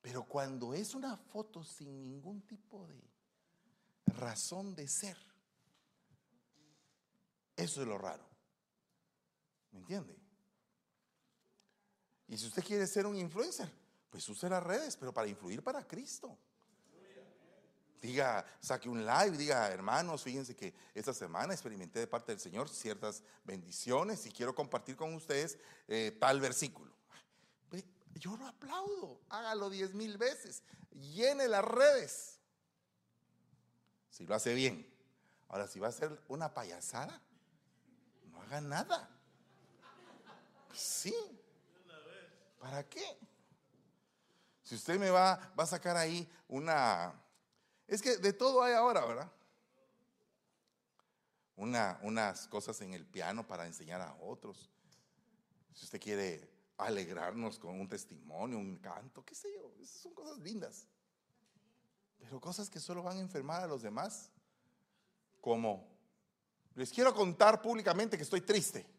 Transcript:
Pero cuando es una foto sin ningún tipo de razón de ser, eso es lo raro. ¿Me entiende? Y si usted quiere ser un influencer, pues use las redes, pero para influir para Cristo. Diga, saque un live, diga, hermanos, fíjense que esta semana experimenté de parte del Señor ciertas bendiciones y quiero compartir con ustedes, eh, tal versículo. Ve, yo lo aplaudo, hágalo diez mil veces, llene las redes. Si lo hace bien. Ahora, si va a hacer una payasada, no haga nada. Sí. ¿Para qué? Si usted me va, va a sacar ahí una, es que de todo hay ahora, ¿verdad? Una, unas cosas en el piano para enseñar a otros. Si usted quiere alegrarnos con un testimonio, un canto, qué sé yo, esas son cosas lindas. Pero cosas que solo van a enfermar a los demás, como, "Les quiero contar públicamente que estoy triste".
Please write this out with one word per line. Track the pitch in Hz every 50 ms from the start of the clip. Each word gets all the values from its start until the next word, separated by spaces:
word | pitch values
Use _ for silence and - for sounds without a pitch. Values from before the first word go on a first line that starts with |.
Pero | - 123 123 127 120
cuando | - - 143 139 135 135 127 120 120 135
es | 175 214 208 -
una | 269 262 269 220
foto | 180 - - - 208 214 220 - 170 156
sin | 156 - - 151 143 135 135
ningún | 135 131 135 139 143 180 208 202
tipo | 202 - 233 208 _ _ 226 202 180
de | 160 143 127 - - _ _ _ _ _ _ _ _ _ _ _ _ _ _ _ _ _ _ _ - -
razón | - 127 117 110 - - - 175 185 196 196 185
de | 156 143
ser, | 135 - - - 196 175 - - - _ _ _ _ _ _ _ _ _ _ _ _ _ _ _ _ _ _ _ _ _ _ _ _ _ _ _ _ _ _ _ _ _ _ _ _ _ _ _ _ _ _ _ _ _
eso | - 170 165 - 143
es | 131
lo | 113 104
raro. | 95 95 92 78 71 - - - _ _ _ _ _ _ _ _ _ _ _ _ _ _ _ _ _ _ _ _ _ _ _ _ _ _ _
¿Me | - 95
entiende? | 90 - 185 202 - - - - - _ _ _ _ _ _ _ _ _ _ _ _ _ _ _ _ _ _ _ _ _ _ _ _ _ _ _ _ _ _ _ _ _ _ _ _ _ _ _ _
Y | - -
si | - 110
usted | 117 - 190 175
quiere | - 208 208 196
ser | 185 - 208 196
un | 208 208
influencer, | 196 180 165 156 202 262 359 - - 220 151 - - _ _ _ _ _ _
pues | - - - -
use | 104 - - 180
las | 185 185 170
redes, | 175 190 262 311 285 -
pero | - 135 127 104
para | 117 110
influir | 104 101 101 95 90 101 131 -
para | 254 269 277 -
Cristo. | - - 196 277 - - - - 247 - _ _ _ _ _ _ _ _ _ _ _ - - - - - - - - - - - - - - _ _ _ _ _ _ _ -
Diga, | - 117 123 139 139 127 113 98 - - - -
saque | - - 135 123 -
un | 123 120 113 107
live, | 110 123 156 202 208 170
diga, | 143 143 143 139 123 110 101
hermanos, | 92 92 95 104 123 151 175 175 156 135
fíjense | - 131 123 139 135 123 117
que | - 107 90 - - - - _
esta | 104 110 139 123
semana | - 101 85 82 95 123 175 190
experimenté | - - 120 107 98 90 80 - 113
de | 117
parte | 113 - 120 - -
del | 110 95
Señor | - 92 82 113 139 151
ciertas | - - - 110 107 101 107 107 101 - - - - - _
bendiciones | - 95 95 85 87 85 - - 123 123 139 175 208 220 - -
y | 117
quiero | - - 120 127 131
compartir | - 147 - - 120 - - 131
con | - 160 160 165
ustedes, | 156 - - 143 139 151 160 - - - - - - _
eh, | - 107 113 110 107 104 -
tal | 127 131 135 139
versículo. | 135 - 135 - 156 135 - - 76 64 - _ _ _ - - _ _ _ _ _ _ _ _ _ _
Ve, | 175 185 190 - _ _ _ - -
yo | 165 - 180 214
lo | 226 269
aplaudo, | 262 - _ - 269 320 370 392 403 415 381 233 156 127 - _ -
hágalo | - 214 233 220 220 208 202 196
diez | 196 190 190 190 190
mil | 208 220 220 208 196
veces, | 233 254 285 - - - - - _ - - - - _
llene | - 139 135 143 151 190 240 269 285 277 269
las | 240 214 196 202
redes. | 226 220 240 277 294 285 247 165 135 - - - - - _ _ _ _ _ _ _ _ _ _ _ _ _ _ _ _ _ _ _ _ _ _ _ _ _ _ _ _ _ _ _ _ _ _ _
Si | - - 87
lo | 80 104
hace | 107 - 120 120
bien. | 127 131 127 98 80 - - - _ _ _ _ _ _ _ _ _ _ _
Ahora, | - 98 101
si | 98 - 95
va | 101
a | 117
hacer | 120 - 151 156 151 151 -
una | - 131 156 165 151 -
payasada, | 131 113 90 87 90 - - - 120 143 - 330 294 _ _ _ _ _ _ _ _ _ _ _ _ _ _ _ _ _ _ _ _ - -
no | - 85 95
haga | 107 135 147
nada. | 147 143 143 170 269 - 359 311 - - - - _ _ _ _ _ _ _ _ - _ _ - - - - - - - - - - - - - - - _ - - - -
Sí. | - - - - - - 392 440 466 427 370 254 - - _ _ _ _ _ _ - - 175 160 156 151 160 185 190 175 - - - - - _ _
¿Para | 127 127 135 143 143
qué? | - - 311 403 359 - - 220 - _ _ _ _ - _ _ _ _ _ _ _ _ _ _ _ _ _ _ _ _ _ _ _ _ _
Si | _ - -
usted | 113 - - 170 196
me | 202 190
va, | 180 185 185 190 185 185 - - -
va | - 165
a |
sacar | 156 185 165 - 180 175
ahí | 170 165 160 170 175 165 - - - _
una, | - 117 135 151 165 160 147 131 113 98 85 87 90 73 - - _ _ _ _ _ _ _ _ _ _ _ _
es | - 196 202
que | - 262 240
de | 190 185 202 196
todo | 202 247 269 262 254 247
hay | 247 240
ahora, | 226 233 247 226 175 127
¿verdad? | 117 117 123 151 175 - _ _ _ _ _ _ _ _ _ _ _ _ _ _ _ _ _ _ _ _ _ _ _ _ _ _ _ _ _ _ _ _ _ _ _ _ _ _ _ _ _ _ _ _
Una, | 95 101 117 123 120 107 95 87 -
unas | 101 107 110 113 107 101 90 - -
cosas | - - 104 - - 110 -
en | 104 92 92
el | 87 80
piano | - - 95 82 85 101 117 110
para | - 95 85 85
enseñar | 85 80 - 82 78 87 92
a | 90 78 71 80
otros. | 85 95 123 120 - 101 92 - - _ _ _ _ _ - _ _ _ _ _ _ _ _ _ _ _ _ _ _ _ -
Si | - -
usted | - - 98
quiere | - 107 104 101 98 92 82 76 82 - _ _ _ _ _
alegrarnos | - 98 113 107 98 90 82 90 85 85 90 104 117 117 110 - -
con | - 85 92 92
un | 98
testimonio, | 92 107 95 - - 87 73 - 76 78 85 104 127 123
un | 110 98 95 92
canto, | 85 - - 87 - 120 - _ 135 -
qué | - 311
sé | - - 403 403
yo, | 392 - - - -
esas | 269 - - -
son | - 349 339
cosas | - 302 302 302 254
lindas. | 147 180 226 208 170 - - - - _ _ _ _ _ _ _ _ _ _ _ _ _ _ _ _ _ _ _ _ _ _ _ _ _ _
Pero | _ - 113 135 127
cosas | - 165 180 - 208 202
que | - 165
solo | - - 175 180 180
van | 180 185
a | 190
enfermar | 190 185 185 151 131 143 160 175 185
a |
los | 165 147 127 113
demás, | 104 104 127 165 214 - - - - _ _ _ _ _ _ _ _ _ _ _ _ _ _ _ _ _ _ _ _ _ _
como, | - 123 117 117 117 107 101 95 - - - _ _ _ _ _ _ _ _ _ _ _ _ _ _ _ _
"Les | 127 131 -
quiero | - 233 247 262 -
contar | 208 202 180 165 - 208 214 226 220
públicamente | 220 220 233 220 196 196 170 185 220 220 214
que | 160 147
estoy | - 196 180
triste". | 180 - 208 196 147 - - 117 - - -